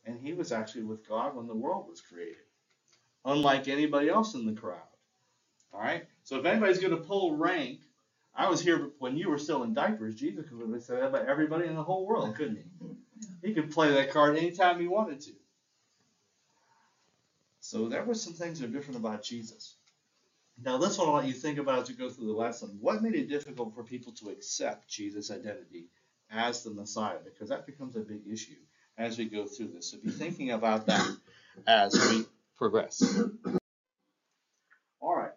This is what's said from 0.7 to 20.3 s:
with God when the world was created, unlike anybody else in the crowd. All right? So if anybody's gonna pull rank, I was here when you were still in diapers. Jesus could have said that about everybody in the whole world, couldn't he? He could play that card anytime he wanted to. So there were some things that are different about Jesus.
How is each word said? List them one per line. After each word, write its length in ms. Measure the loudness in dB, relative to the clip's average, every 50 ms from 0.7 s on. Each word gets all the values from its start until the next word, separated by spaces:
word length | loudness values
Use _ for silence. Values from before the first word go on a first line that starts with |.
| -8 -8 -6
with 240 | -6 -8 -10 -8
God 280 | -6 -4 -2 -2 -2 -4
when 100 | -6 -10
the 100 | -6 -6
world 320 | -4 -2 -2 -2 -4 -6
was 140 | -12 -18 -20
created, 360 | -20 -20 -14 -12 -12 -12 -12 -16 _ _ _ _ _ _ _ _ _ _ _ _ _ _ _ _ _
unlike 440 | 2 2 6 6 6 6 4 2
anybody 420 | -2 0 2 2 4 4 4 4 6
else 240 | 4 4 2 2 -2
in 120 | -4 -2
the 120 | -4 -4 -4
crowd. 220 | -6 -10 -10 -10 -14 _ _ _ _ _ _ _ _ _ _ _ _ _ _ _ _ _
All 80 | -10 -4
right? 280 | -2 -2 -2 -2 -6 -12 _ _ _
So 160 | -6 -6 0
if 60 | 2
anybody's 340 | 4 4 6 6 6 6 6
gonna 180 | 4 2 0
pull 400 | 0 0 0 0 2 2 2 2
rank, 440 | 2 2 2 2 0 -2 -4 -8 -12 -16 _ _ _ _ _ _ _ _ _ _
I 140 | 0 2 2
was 120 | 2 4
here 280 | 4 4 4 4 2 -4 -8
when 200 | -6 -4 -2 -2
you 120 | 0 0 0
were 80 | 0
still 260 | 0 0 0 0 0 0
in 100 | 0 0
diapers. 400 | 2 2 2 0 -2 -4 -8 -6
Jesus 320 | -4 -4 -4 -4 -6 -10 -12
could 100 | -10 -8
have 200 | -6 -6 -6 -6 -6
said 140 | -4 -2 0
that 60 | 0 0
about 180 | 0 0 2
everybody 400 | 2 2 2 2 2 2 0 0
in 80 | -2 -2
the 80 | -4 -2
whole 240 | -2 -2 -2 0
world, 280 | 0 0 0 0 -4 -4
couldn't 220 | -4 -4 -4 -4
he? 920 | -8 -10 -18 -18 -16 -14 -14 -14 -16 -20 _ _ -18 -16 -16 -14 -6 -4 0
He 40 | 0
could 160 | 0 0 0
play 200 | 2 4 6 8
that 180 | 6 6 4 4
card 240 | 6 6 6 6 6
anytime 440 | 4 2 0 4 6 6 6 6 4
he 80 | 0
wanted 340 | 0 2 2 0 0 -4 -10
to. 100 | -12 -18 -20 -20 _ _ _ _ _ _ _ _ _ _ _ _ _ _ _ _ _ _ _ _ _ _ _ _ _ _ _ _ _ _ _ _ _ _ _ _ _ _ _ _ _ _ _ _
So 280 | -16 -8 -4 -2 -2 -2
there 140 | -2 -2 -2
were 120 | -2 -2
some 180 | -2 -4 -10 -8
things 260 | -8 -8 -6 -6 -6
that 100 | -6 -6
are 40 | -6
different 260 | -6 -8 -8 -8 -6
about 220 | -4 -4 -6 -6
Jesus. 540 | -8 -8 -10 -10 -10 -12 -16 -18 -20 -20 -20 _ _ _ _ _ _ _ _ _ _ _